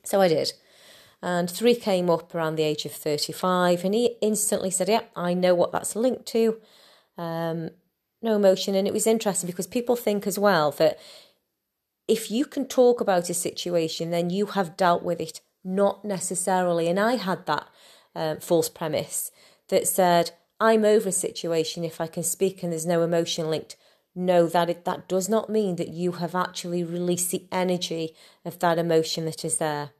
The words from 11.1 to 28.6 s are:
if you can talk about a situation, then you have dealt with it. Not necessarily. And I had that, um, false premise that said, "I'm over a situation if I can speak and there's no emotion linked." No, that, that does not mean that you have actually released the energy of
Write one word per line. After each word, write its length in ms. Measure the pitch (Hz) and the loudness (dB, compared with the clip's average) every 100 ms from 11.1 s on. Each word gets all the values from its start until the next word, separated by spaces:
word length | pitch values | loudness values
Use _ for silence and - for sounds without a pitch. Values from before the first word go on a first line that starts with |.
| - _ _ _ _ _ _ _ _ - | -20 _ _ _ _ _ _ _ _ -2
if 220 | 220 - | -2 0
you 160 | 220 294 | -4 -4
can 200 | 294 254 | -6 -2
talk 340 | - 247 240 | 4 4 4
about 300 | 202 180 175 | 2 0 0
a 40 | |
situation, 760 | 170 170 - 175 175 160 - 165 | -4 -4 -6 -2 -2 -2 -4 -4
then 200 | 170 175 | -2 -2
you 160 | 190 202 | -2 -2
have 300 | 202 175 - | -2 -4 0
dealt 260 | 180 170 | 2 2
with 180 | 175 170 | 0 -6
it. 200 | 160 - _ _ | -6 -10 _ _
Not 420 | 185 190 202 - | -6 0 0 0
necessarily. 840 | 208 185 - 185 - 185 180 170 165 | -6 -6 -4 -4 0 2 2 2 0
And 100 | 180 | 2
I 180 | 220 247 | 0 0
had 300 | 185 180 - | -2 -4 -2
that, 220 | 147 - _ - - _ | -4 -4 _ -20 -20 _
um, 240 | 170 160 151 | -6 -6 -6
false 300 | - 170 160 | 2 2 2
premise 600 | - 160 143 - - - _ - _ - | -4 -4 -2 -4 -8 -10 _ -20 _ -2
that 180 | 190 - | 0 0
said, 460 | - 180 170 165 - _ _ | 2 4 4 2 -6 _ _
"I'm 260 | 226 226 | 4 4
over 240 | 214 214 202 | 4 4 2
a 40 | |
situation 720 | 170 - - 170 165 160 170 | -4 -6 -6 -2 -2 -2 -6
if 160 | 165 - | -8 -6
I 60 | 160 | -6
can 160 | 175 | -4
speak 400 | 165 - 190 190 | -6 -2 -2 -2
and 100 | 175 | -6
there's 140 | 160 160 | -4 0
no 160 | 170 | 2
emotion 460 | 170 170 170 - 160 | 2 2 0 -4 -2
linked." 280 | 156 - - _ _ _ | -4 -6 -20 _ _ _
No, 320 | 180 180 180 170 | -4 2 4 4
that, 380 | 175 170 175 | 2 0 -2
that 240 | - - - | -4 -6 -4
does 200 | 185 185 | -4 0
not 220 | 220 - | -2 0
mean 260 | 214 202 170 | 0 0 -2
that 120 | 156 | -6
you 240 | 160 175 | -2 -4
have 220 | 175 170 | -2 -4
actually 500 | 180 180 - 180 175 | -2 -2 -4 -6 -4
released 460 | 170 175 175 180 - | -4 -2 -2 -2 -2
the 160 | 185 - | -6 -4
energy 640 | 185 185 180 180 165 160 _ - _ | -2 0 -2 -4 -6 -8 _ -20 _
of 140 | 175 - | -14 -2